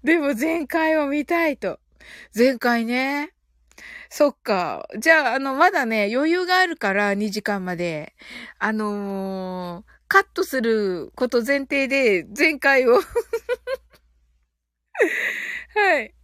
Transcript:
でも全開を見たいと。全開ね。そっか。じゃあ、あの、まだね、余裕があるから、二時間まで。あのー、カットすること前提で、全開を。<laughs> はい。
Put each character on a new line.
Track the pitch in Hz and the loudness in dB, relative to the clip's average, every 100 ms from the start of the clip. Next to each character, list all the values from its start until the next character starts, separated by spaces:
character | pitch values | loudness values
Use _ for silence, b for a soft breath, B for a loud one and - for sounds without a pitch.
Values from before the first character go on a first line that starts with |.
で | 254 330 | 4 2
も | 285 | 2
全 | 233 311 330 294 | 0 -2 -2 -2
開 | 330 320 311 | 0 2 2
を | 285 | 0
見 | 294 285 | -2 -2
た | 339 330 | 0 0
い | 277 | -2
と。 | 196 - _ _ B B B | -6 -8 _ _ B B B
全 | 202 247 247 | 4 4 4
開 | 247 233 226 | 0 0 0
ね。 | 247 269 285 302 _ _ _ _ B B B B | -2 -2 -4 -6 _ _ _ _ B B B B
そ | - 294 | 2 2
っ | - | 2
か。 | - 196 165 92 - - | -2 0 0 -4 -8 -2
じ | 302 | 4
ゃ | 320 269 | 6 6
あ、 | 254 | 0
あ | |
の、 | 269 | -2
ま | 269 349 | 4 4
だ | 381 240 | 4 0
ね、 | 220 202 | 0 0
余 | 240 311 | 2 2
裕 | 349 359 | 0 2
が | 370 | 2
あ | 370 | 2
る | 330 | 0
か | 208 | -2
ら、 | 196 208 | 0 0
二 | 202 208 | 0 -2
時 | 202 | -4
間 | 208 202 | -4 -4
ま | 185 175 | -4 -6
で。 | 175 156 151 _ B B B B | -4 -6 -10 _ B B B B
あ | 208 | -4
の | 220 214 208 202 196 190 190 185 185 180 175 - | -2 -4 -6 -6 -6 -6 -6 -8 -8 -10 -12 -16
ー、 | b _ | b _
カ | 392 | 2
ッ | 392 | 2
ト | - | -4
す | 359 262 | -4 -2
る | 226 220 202 180 - - | -2 -2 -2 -4 -8 -6
こ | 247 | -2
と | 240 233 | -2 0
前 | 277 | -4
提 | 277 285 269 | -2 -2 0
で、 | 277 254 185 170 | 0 2 2 -2
全 | 202 330 294 | 0 0 2
開 | 277 269 254 | 2 4 6
を。 | 254 | 4
<laughs> | - - - 466 - 480 - 523 _ _ _ _ _ _ _ _ _ _ _ - 349 B B B B B B 427 | 4 -6 -4 -8 -4 -6 -6 -10 _ _ _ _ _ _ _ _ _ _ _ -2 -2 B B B B B B 0
は | 403 311 | 2 2
い。 | 220 _ | -2 _